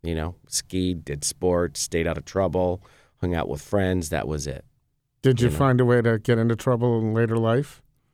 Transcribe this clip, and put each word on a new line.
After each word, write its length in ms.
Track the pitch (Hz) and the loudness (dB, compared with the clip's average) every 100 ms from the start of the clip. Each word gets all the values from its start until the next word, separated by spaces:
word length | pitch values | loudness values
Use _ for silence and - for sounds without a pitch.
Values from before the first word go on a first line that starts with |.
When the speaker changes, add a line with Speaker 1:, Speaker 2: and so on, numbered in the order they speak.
Speaker 1:
You 120 | 82 82 | -4 -4
know, 200 | 80 87 - | -4 -8 -8
skied, 560 | - - 92 92 87 76 | -8 -4 -2 -2 -4 -6
did 180 | 73 | -6
sports, 560 | - - 90 87 87 - | -6 -2 0 2 0 -4
stayed 280 | - 85 82 | -4 -2 -2
out 100 | 78 | -4
of 80 | - | -4
trouble, 580 | 95 92 92 90 90 - _ _ _ | -2 0 2 0 -2 -10 _ _ _
hung 120 | 90 | -4
out 140 | 85 - | -2 -2
with 140 | 73 | -6
friends. 480 | - 104 95 92 78 | -2 0 2 0 -2
That 180 | 78 57 | -4 -4
was 200 | 76 73 | -6 -6
it. 180 | 65 - _ _ _ _ _ | -10 -14 _ _ _ _ _
Speaker 2:
Did 180 | 135 123 | 0 2
you 80 | 120 | 2
Speaker 1:
You 60 | |
know? 40 | - | 2
Speaker 2:
find 200 | 135 127 | 2 4
a 40 | 123 | 4
way 160 | 123 | 4
to 180 | 117 113 | 4 0
get 180 | 120 117 | 2 2
into 200 | 113 113 | 2 0
trouble 420 | - 120 123 117 | 0 0 2 0
in 140 | 110 | 0
later 240 | 110 117 113 | 0 2 2
life? 440 | 113 120 147 - _ _ _ | 2 0 -2 -12 _ _ _